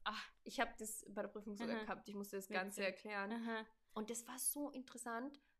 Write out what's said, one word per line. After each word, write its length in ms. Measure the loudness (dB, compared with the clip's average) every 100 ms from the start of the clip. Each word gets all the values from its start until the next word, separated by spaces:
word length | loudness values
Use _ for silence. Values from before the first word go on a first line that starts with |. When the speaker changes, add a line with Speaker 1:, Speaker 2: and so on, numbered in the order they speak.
| -2
Speaker 1:
Ah. 80 | -2 -4 -10
Speaker 2:
Ich 160 | -2 4
hab 180 | 4 4
das 280 | -4 -4 -4
bei 120 | 0
der 60 | 0
Prüfung 260 | -2 -4 0
sogar 200 | 2 2
Speaker 1:
Aha. 80 |
Speaker 2:
gehabt, 240 | 0 -2 -2
ich 60 | -4
musste 200 | -2 -4
das 100 | 0
Ganze 320 | 2 2 2
Speaker 1:
Witzig. 140 | 2 2
Speaker 2:
erklären. 360 | -2 0 0
Speaker 1:
Aha. 340 | 0 0 0 -2 -12 _
Speaker 2:
Und 160 | -2 0
das 180 | -2 -4
war 100 | 2
so 300 | 2 4 0
interessant, 680 | -2 -6 -4 -2 0 -2 -6 _